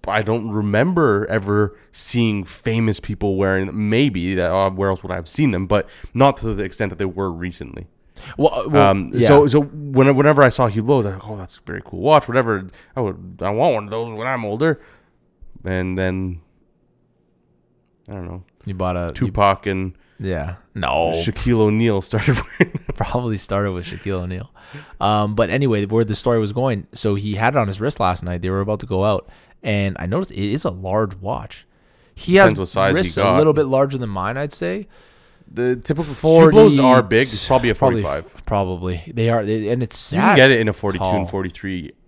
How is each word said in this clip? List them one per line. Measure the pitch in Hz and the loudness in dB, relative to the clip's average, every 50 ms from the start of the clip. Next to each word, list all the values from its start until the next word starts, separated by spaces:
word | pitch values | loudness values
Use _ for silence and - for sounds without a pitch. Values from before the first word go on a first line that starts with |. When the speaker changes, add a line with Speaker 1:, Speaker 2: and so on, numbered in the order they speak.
| - | -6
Speaker 1:
I | - 101 107 | -2 -2 -2
don't | 110 101 113 117 107 113 | 0 0 -2 -2 -4 -4
remember | 104 107 104 104 101 107 131 180 185 175 160 127 101 101 107 - | -4 -2 -2 0 0 2 2 2 2 2 2 2 2 0 0 -2
ever | - 110 95 101 104 104 104 98 - _ _ _ | -4 -4 -2 0 0 0 0 0 -4 _ _ _
seeing | _ - - - - 120 117 113 104 101 92 | _ -16 -12 -4 -2 0 0 0 0 -2 -6
famous | - - - - 117 113 113 113 110 101 - | -8 -14 -8 -6 -4 -2 0 0 0 -2 -4
people | - - 104 - 104 101 95 | -6 -10 -8 -4 -2 -2 0
wearing | 95 101 95 95 95 95 | 0 0 0 0 0 -2
them. | 98 - 107 107 104 | -4 -4 -4 -2 0
Maybe | 107 117 143 143 98 92 85 92 98 | 2 2 2 2 0 -2 -4 -2 -2
that, | 92 87 82 | -2 -2 0
uh, | 87 95 98 98 | 0 0 0 0
where | 92 92 98 98 | -2 -2 -2 -2
else | 95 90 | -2 -4
would | - 92 | -6 -10
I | 90 | -10
have | 92 85 - | -10 -10 -10
seen | - - 156 135 | -2 0 0 0
them? | 101 87 95 | 0 -2 -2
But | 87 104 101 - - - - - - _ | 0 0 -2 -2 -4 -12 -20 -20 -10 _
not | 117 135 139 131 - | 2 2 2 2 0
to | 110 113 107 | -6 -6 -4
the | 98 101 | -4 -6
extent | 92 - - 110 98 | -8 -6 -6 -6 -6
that | 92 80 | -4 -6
they | 101 | -6
were | 95 87 92 98 95 | -6 -4 -4 -6 -6
recently. | 85 82 87 90 85 - - 65 - - - - _ _ _ _ _ - - 139 - - | -6 -6 -10 -10 -10 -12 -16 -14 -14 -16 -18 -18 _ _ _ _ _ -20 -20 -16 -4 0
Speaker 2:
Well, | 139 156 - | 0 2 2
uh, | 123 208 - | 0 -4 0
well, | 151 107 101 98 | 2 4 4 4
Speaker 1:
Um, | 98 98 90 - | 4 2 -2 -4
Speaker 2:
yeah. | - 120 117 110 | 0 2 6 8
Speaker 1:
so, | 139 143 147 | 8 8 8
so | 143 117 151 | 6 4 2
when, | 143 143 - 151 147 143 135 127 135 139 139 | 0 0 -8 -12 -10 0 2 4 4 6 4
whenever | 131 135 147 151 143 | 4 4 4 6 6
I | 143 127 | 6 4
saw | - - 127 113 | 4 2 0 0
Hublot, | 98 113 107 120 | 0 -2 0 2
I | 147 | 2
was | 131 110 | 2 0
like, | 104 95 95 - 107 | -2 -6 -10 -12 -14
"Oh, | 107 | -14
that's | 101 92 90 - - | -14 -14 -16 -18 -20
a | _ | _
very | - - 98 - | -14 -14 -14 -12
cool | - - 87 | -14 -12 -4
watch." | 92 139 156 147 - | 2 4 4 4 4
Whatever. | - 120 131 123 113 110 98 95 92 - - - _ _ | 2 -2 0 0 0 -2 -4 -4 -10 -18 -20 -20 _ _
I | 135 | -6
would, | 120 101 90 85 92 90 90 - | -6 -6 -6 -8 -14 -18 -12 -6
I | - 98 | -4 -4
want | 104 113 143 175 127 | -2 0 0 0 0
one | 107 104 | 0 -4
of | 101 | -6
those | 107 113 117 117 110 | -8 -8 -8 -8 -8
when | 107 113 | -8 -6
I'm | 127 131 123 113 | -6 -4 -4 -4
older. | 104 104 117 147 165 151 - - _ _ _ _ _ _ _ _ _ _ _ - - - - - | -6 -4 0 0 0 0 -2 -8 _ _ _ _ _ _ _ _ _ _ _ -20 -20 -20 -14 -8
And | 92 92 92 92 92 92 92 | -6 -4 -4 -4 -4 -4 -2
then, | 95 92 92 95 95 92 90 82 _ _ _ _ _ _ _ _ _ _ _ _ _ _ _ _ _ _ _ _ _ _ _ _ _ _ _ _ _ _ _ _ _ - | -2 -2 -2 -4 -6 -6 -8 -12 _ _ _ _ _ _ _ _ _ _ _ _ _ _ _ _ _ _ _ _ _ _ _ _ _ _ _ _ _ _ _ _ _ -16
I | |
don't | 101 98 90 | -14 -12 -12
know. | 87 87 92 90 _ _ _ _ | -12 -14 -16 -18 _ _ _ _
Speaker 2:
You | 104 98 | -12 -6
bought | 92 92 90 90 | -4 -4 -2 -2
a, | 87 87 85 | -4 -4 -6
you | |
Speaker 1:
Tupac | - - 123 98 98 110 101 98 98 - - | -4 -4 -6 -4 0 0 2 2 2 0 -2
and | 104 95 95 95 92 87 _ _ _ _ _ | -4 -4 -4 -4 -6 -10 _ _ _ _ _
Speaker 2:
Yeah. | 104 95 90 80 71 82 87 - _ _ _ | -8 -6 -6 -6 -6 -8 -10 -14 _ _ _
No. | 104 87 65 64 78 85 82 82 82 87 | -6 -4 -2 0 0 0 0 -2 -2 -4
Speaker 1:
Shaquille | 113 - - - 123 120 113 | -4 -4 -4 -2 0 2 2
O'Neal | 110 107 104 110 117 117 104 98 | 2 2 2 2 2 2 0 -2
started | 92 - - 110 - - 131 | -4 -4 -4 -2 0 0 0
<laughs> | - - - - - | 0 -2 -8 -2 -2
wearing | 175 170 | -2 -2
them. | - - - - - | -2 -12 -10 -10 -6
Speaker 2:
Probably | - 110 - - 123 123 117 107 | -6 -6 -4 -4 -4 -4 -2 -4
started | 98 - - 101 101 101 101 | -6 -4 -4 -2 -2 -2 -2
with | 92 90 85 | -4 -6 -8
Shaquille | - 90 87 - 101 98 90 | -10 -14 -10 -8 -6 -6 -6
O'Neal. | 90 90 92 92 - - _ - - - - 143 - - - - | -6 -6 -8 -10 -12 -14 _ -20 -20 -20 -20 -20 -20 -20 -8 -2
Um, | - 101 107 107 104 104 107 | 0 0 2 2 0 0 0
but | 104 113 87 | 0 0 0
anyway, | 92 135 143 131 113 104 101 | 0 0 2 2 2 0 0
where | 101 110 113 113 | 0 0 0 0
the | 104 104 | 0 -2
story | - - 123 120 113 | -2 0 0 2 2
was | 107 101 | 0 -2
going, | 104 120 127 135 117 101 - _ | -4 -2 -2 -2 -2 -4 -6 _
so | - - - 110 101 | -10 -4 -2 -2 -2
he | 95 101 107 101 | -2 -2 -4 -4
had | 101 110 120 139 | 0 0 0 2
it | 143 | 0
on | 110 | -2
his | 98 98 95 | -2 -4 -4
wrist | 110 143 143 - | -4 -6 -2 0
last | 104 90 90 85 | 0 0 0 -2
night. | - 87 87 90 | -6 -8 -6 -4
They | 87 92 | -4 -4
were | 95 98 | -2 -2
about | 98 104 107 101 | -2 -4 -4 -6
to | - | -6
go | - 98 92 98 | -6 -4 -2 0
out, | 107 101 92 - - - _ _ _ - _ | 0 -2 -2 -6 -10 -20 _ _ _ -20 _
and | - 135 104 104 101 98 92 - | -6 -4 -2 -2 -2 -2 -4 -6
I | - | -6
noticed | 90 107 175 190 - | -4 -4 -4 -4 -6
it | - - | -8 -6
is | 98 104 110 151 - | -4 -4 -4 -4 -4
a | - | -6
large | 90 92 95 92 95 107 110 98 95 | -8 -6 -8 -4 -2 -2 -2 -2 -6
watch. | 92 95 98 127 127 - 107 - - - _ _ _ _ _ _ _ _ _ _ | -10 -8 -8 -8 -8 -10 -14 -16 -20 -20 _ _ _ _ _ _ _ _ _ _
He | - - 170 180 | -12 -4 2 6
has | 190 196 110 | 6 6 6
Speaker 1:
Depends | 107 98 | 4 0
what | 92 87 | -4 -4
size | - - 95 95 | -2 0 2 2
you | - | 2
Speaker 2:
wrists | 170 185 87 80 | 0 0 -2 -2
a | - | 0
Speaker 1:
got. | 98 98 92 92 | 2 2 4 4
Speaker 2:
little | 156 156 | 4 4
bit | 147 147 147 | 4 2 0
larger | 131 131 131 139 139 139 | 2 2 2 2 0 -2
than | 127 123 110 | -6 -6 -6
mine, | 101 95 92 101 120 | -6 -4 -4 -4 -4
I'd | 135 147 147 | -6 -8 -8
say. | - - 175 175 185 202 202 - - - _ _ _ _ _ _ _ _ _ - | -8 -8 -8 -6 -6 -8 -10 -14 -20 -20 _ _ _ _ _ _ _ _ _ -14
Speaker 1:
The | - 110 120 123 127 | -6 -2 0 0 0
typical | 123 - - 151 143 170 147 | -2 -2 -4 -4 -4 -2 -8
Speaker 2:
Forty, | 139 - - 160 165 165 160 156 175 | -8 -2 2 6 8 10 10 10 10
Speaker 1:
Hublots | 214 220 208 147 139 135 | 10 10 10 8 6 6
are | 127 127 131 | 6 6 6
big. | 113 95 113 113 | 6 4 4 4
It's | 135 135 110 101 - | 4 2 0 -4 0
probably | - 135 131 123 120 | 2 2 2 2 2
a | 107 | 0
Speaker 2:
probably, | - 135 131 120 113 | 2 2 2 2 0
Speaker 1:
forty-five. | 98 78 69 76 85 - - - - | -2 -2 -4 -6 -8 -12 -20 -16 -8
Speaker 2:
probably. | - 110 101 98 92 92 85 90 90 90 82 82 165 - | -4 -2 -2 -2 -2 -4 -6 -6 -6 -6 -6 -10 -10 -4
They | 117 113 117 | -2 0 2
are, | 113 117 107 | 2 0 0
they, | 101 110 110 107 104 | -2 -2 -2 0 -2
and | 120 123 | -2 -2
it's | 123 107 - - - - | -2 -4 -4 -6 -6 -4
Speaker 1:
You | 151 170 | 0 2
can | 143 185 | 4 4
Speaker 2:
sad | 208 | 6
Speaker 1:
get | 143 131 135 | 6 6 6
it | 131 113 | 6 4
in | 113 107 | 2 0
a | 101 | -2
forty-two | - - 101 92 90 95 | -2 -4 -4 -4 -2 -2
and | 92 92 90 95 | 0 0 -2 -2
Speaker 2:
tall. | |
Speaker 1:
forty-three. | 87 - 98 95 92 - - - 98 95 90 78 - - _ _ | -4 -6 -6 -6 -6 -10 -10 -10 -8 -8 -8 -10 -12 -16 _ _